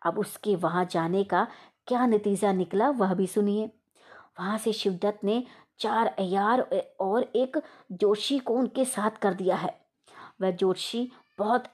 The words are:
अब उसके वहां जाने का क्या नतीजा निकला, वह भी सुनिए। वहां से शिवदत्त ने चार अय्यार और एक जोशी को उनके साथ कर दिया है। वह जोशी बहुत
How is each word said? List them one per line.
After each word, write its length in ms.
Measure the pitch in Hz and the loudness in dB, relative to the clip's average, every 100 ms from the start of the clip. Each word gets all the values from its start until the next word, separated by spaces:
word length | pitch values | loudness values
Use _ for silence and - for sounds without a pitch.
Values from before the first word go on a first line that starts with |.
| - | -4
अब 140 | 208 | -2
उसके 360 | 202 - 208 180 | -4 -6 -2 0
वहां 320 | 170 175 175 | 0 0 0
जाने 360 | 175 165 190 | 0 0 0
का 240 | 196 180 226 - - _ - | 2 0 0 -4 -20 _ -4
क्या 180 | 247 254 | 2 4
नतीजा 460 | 214 208 196 208 | 4 2 0 2
निकला, 380 | 185 175 196 254 | 2 0 2 2
वह 240 | 262 190 | 2 0
भी 140 | 185 185 | 2 0
सुनिए। 380 | 214 202 202 214 - _ _ - - - - | 0 0 0 -4 -10 _ _ -20 -20 -20 -10
वहां 180 | 185 220 | -4 -2
से 160 | 220 | -2
शिवदत्त 500 | 214 202 180 202 208 | -2 -2 0 -2 -2
ने 200 | 196 226 247 - _ - | 0 -2 -4 -14 _ -8
चार 280 | 214 220 233 | -4 0 0
अय्यार 540 | - 185 196 208 247 - 190 - - | 0 -2 0 2 2 2 -2 -4 -4
और 240 | 190 220 | 0 0
एक 380 | 240 226 254 311 - - - | 0 0 0 -2 -6 -16 -14
जोशी 480 | 185 202 214 - 277 | 0 2 2 2 -2
को 140 | 247 | 0
उनके 320 | 240 240 254 254 | 0 0 0 -2
साथ 260 | - 214 | 0 -2
कर 220 | 214 202 | 0 -2
दिया 220 | 185 185 147 | 0 0 0
है। 300 | 160 - _ _ _ - - - | -2 -8 _ _ _ -20 -20 -4
वह 100 | 185 | -2
जोशी 600 | 180 190 185 - 233 247 - _ - | 0 0 0 -4 -4 -6 -8 _ -6
बहुत 240 | 208 240 240 | 0 0 -2